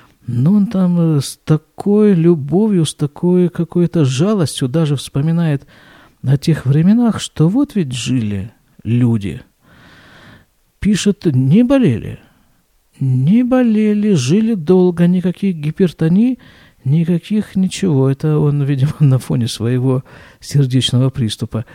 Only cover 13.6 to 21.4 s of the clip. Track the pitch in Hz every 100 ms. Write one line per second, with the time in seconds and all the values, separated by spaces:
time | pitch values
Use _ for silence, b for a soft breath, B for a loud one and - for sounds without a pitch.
13.6 | 247 214 214 208 208 180 123 196 220 214
14.6 | 151 185 180 170 175 180 180 170 202 165
15.6 | 147 - 185 - 160 185 247 247 B B
16.6 | B B 131 156 165 170 - 214 196 190
17.6 | 185 - 190 135 135 135 156 151 147 147
18.6 | 139 139 143 - 147 131 - 143 110 -
19.6 | 110 127 127 127 - B B B - 143
20.6 | 131 127 - 123 131 - 110 -